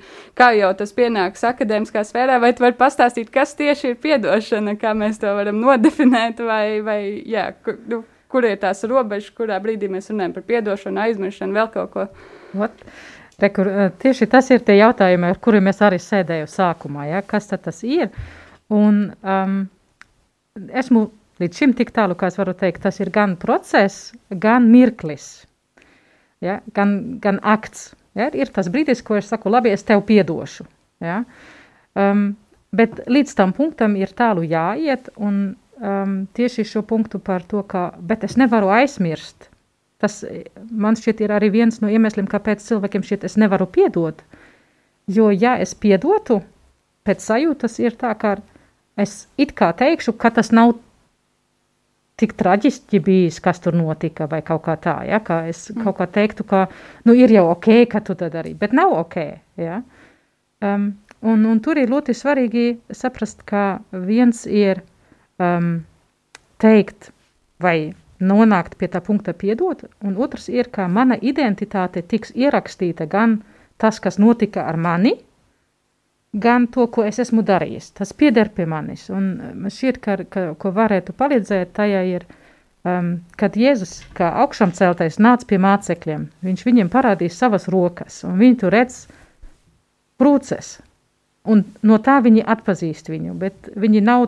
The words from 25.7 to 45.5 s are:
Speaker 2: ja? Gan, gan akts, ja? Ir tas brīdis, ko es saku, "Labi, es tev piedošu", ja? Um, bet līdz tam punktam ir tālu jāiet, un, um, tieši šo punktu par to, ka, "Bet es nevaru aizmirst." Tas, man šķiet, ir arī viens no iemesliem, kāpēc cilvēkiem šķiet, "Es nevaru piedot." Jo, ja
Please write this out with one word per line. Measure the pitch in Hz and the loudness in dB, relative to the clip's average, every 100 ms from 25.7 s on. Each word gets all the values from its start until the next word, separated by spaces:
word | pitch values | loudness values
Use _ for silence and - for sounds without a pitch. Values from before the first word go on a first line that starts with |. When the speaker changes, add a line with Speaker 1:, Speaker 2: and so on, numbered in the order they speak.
| _ _ _ _ _ _ _ | _ _ _ _ _ _ _
Speaker 2:
ja? | 180 202 - | -8 -8 -6
Gan, | 202 202 202 - - | -2 0 0 -4 -6
gan | 208 196 | -2 -2
akts, | - 214 - - - _ _ - | 0 -2 -2 -18 -20 _ _ -6
ja? | 254 | -4
Ir | 262 269 | -2 -4
tas | - 180 | -2 -2
brīdis, | 240 302 233 | -2 0 -2
ko | - 208 | -2 -4
es | 196 | -2
saku, | 220 196 | -4 0
"Labi, | 233 233 | 2 2
es | 196 | 0
tev | - 208 202 | 2 0 4
piedošu", | 214 170 156 156 - - _ _ _ | 4 4 -2 -8 -14 -20 _ _ _
ja? | 170 185 240 - - - _ _ _ - | -8 -6 -8 -12 -20 -20 _ _ _ -2
Um, | 196 202 202 202 _ _ _ | 2 2 0 -4 _ _ _
bet | 190 226 226 - | 0 0 0 0
līdz | 254 277 - | 0 2 2
tam | 190 | 0
punktam | 190 311 302 220 202 | 2 -2 0 0 0
ir | 190 | -4
tālu | - 240 190 | -2 0 0
jāiet, | 165 165 170 233 320 254 - - | -2 -2 -2 -2 -2 -4 -6 -8
un, | 208 202 196 - _ - | -4 -2 -4 -8 _ -12
um, | 208 196 196 196 190 | -6 -4 -4 -4 -6
tieši | - 247 247 214 | -4 -4 -2 -4
šo | 214 | -6
punktu | 208 226 220 196 | -2 -2 -2 -6
par | - 185 | -6 -6
to, | 175 208 | -4 -8
ka, | 196 185 175 - | -6 -6 -6 -8
"Bet | 175 226 | -8 -6
es | 196 - | -2 0
nevaru | 262 226 196 | 2 2 2
aizmirst." | 208 269 - 175 156 - - - _ _ _ _ _ | 2 2 0 -4 -6 -12 -20 -20 _ _ _ _ _
Tas, | 208 - - 170 - - 214 | -6 -6 -14 -16 -18 -20 -12
man | 226 208 220 | -4 -2 0
šķiet, | 226 220 | -2 -2
ir | 214 | -2
arī | 208 208 | 0 2
viens | 202 233 226 | 2 2 0
no | 208 | 0
iemesliem, | 220 220 214 202 | 2 2 0 -4
kāpēc | 208 214 208 | -4 -2 -4
cilvēkiem | - 220 196 202 | -4 -4 -2 -4
šķiet, | - 202 | -4 -6
"Es | 185 214 | -2 0
nevaru | 214 190 185 | 2 2 0
piedot." | - 381 185 160 156 _ - - _ _ _ _ _ - | 2 2 2 -4 -6 _ -20 -20 _ _ _ _ _ -4
Jo, | 196 214 | 2 4
ja | 202 233 | 4 2